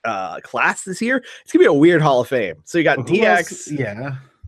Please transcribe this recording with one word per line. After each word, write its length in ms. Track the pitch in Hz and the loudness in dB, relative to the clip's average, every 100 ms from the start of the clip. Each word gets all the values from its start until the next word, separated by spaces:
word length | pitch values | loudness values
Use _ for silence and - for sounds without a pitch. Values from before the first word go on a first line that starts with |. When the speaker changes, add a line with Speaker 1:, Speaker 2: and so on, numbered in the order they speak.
Speaker 1:
uh, 340 | 117 101 92 85 | -8 -6 -8 -12
class 420 | - 120 151 196 | -10 -2 -2 -2
this 180 | 190 185 | -10 -6
year. 140 | 226 262 - - | -4 -4 -6 -18
It's 100 | - | -2
gonna 120 | 330 | 4
be 20 | 277 | 4
a 60 | |
weird 280 | 143 165 170 | 6 6 6
Hall 200 | 151 127 | 4 2
of 80 | 117 | 0
Fame. 340 | 131 98 80 | -2 -4 -8
So 140 | - 170 | -6 0
you 60 | |
got 120 | 156 139 | 0 0
Speaker 2:
Who 40 | |
else? 60 | 123 | 0
Speaker 1:
D 120 | 185 | 0
X, 460 | 214 180 170 185 - | 2 2 -2 -12 -10
Speaker 2:
Yeah. 440 | 147 113 104 139 131 - _ | -8 -8 -8 -12 -12 -16 _